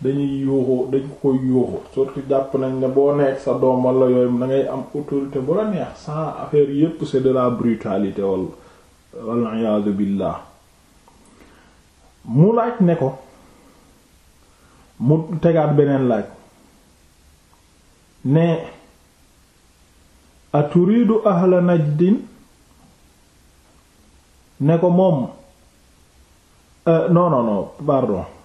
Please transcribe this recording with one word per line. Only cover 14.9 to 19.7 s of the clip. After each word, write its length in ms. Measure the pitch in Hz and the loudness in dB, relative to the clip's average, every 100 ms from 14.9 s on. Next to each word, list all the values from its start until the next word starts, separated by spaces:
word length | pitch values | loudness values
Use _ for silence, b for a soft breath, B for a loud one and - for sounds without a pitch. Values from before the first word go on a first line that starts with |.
| - | -4
mu 160 | 127 160 165 160 | 2 2 0 0
tegaat 320 | 170 165 151 | 4 4 4
beneen 320 | 143 139 135 127 | 2 2 2 0
laaj. 160 | 107 98 - - _ _ _ _ _ _ _ _ _ _ _ _ _ _ _ _ _ 131 | -2 -4 -12 -20 _ _ _ _ _ _ _ _ _ _ _ _ _ _ _ _ _ 0
Ne, 320 | 156 170 165 - - - _ _ _ _ _ _ _ _ | 2 2 -2 -8 -18 -20 _ _ _ _ _ _ _ _